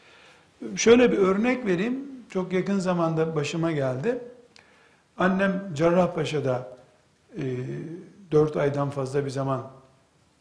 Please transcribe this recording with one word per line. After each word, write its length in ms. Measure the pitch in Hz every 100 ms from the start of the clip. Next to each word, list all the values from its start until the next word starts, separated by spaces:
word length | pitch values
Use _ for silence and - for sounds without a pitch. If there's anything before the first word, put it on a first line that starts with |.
| - - - - _ - 226 190
Şöyle 360 | 220 240 240
bir 60 | 202
örnek 480 | 190 196 240 254 214
vereyim. 400 | 175 226 269 277 - -
Çok 240 | 190 185
yakın 260 | 185 190 202
zamanda 560 | 180 175 165 160 160 156
başıma 360 | 143 170 165
geldi. 460 | 151 131 127 196 269 - - - - - _ _ _ _ -
Annem 540 | 180 190 196 180 196 143
Cerrahpaşa'da, 1040 | 165 175 175 170 135 147 131 123 - - - _ _ _ _ 208
e, 60 | 135 127 135 143 156 165 - - -
dört 260 | 151 151 170
aydan 320 | 147 139 139
fazla 360 | 139 131 143 135
bir 40 |
zaman, 420 | 131 135 131 117 - - _ _ _ _ _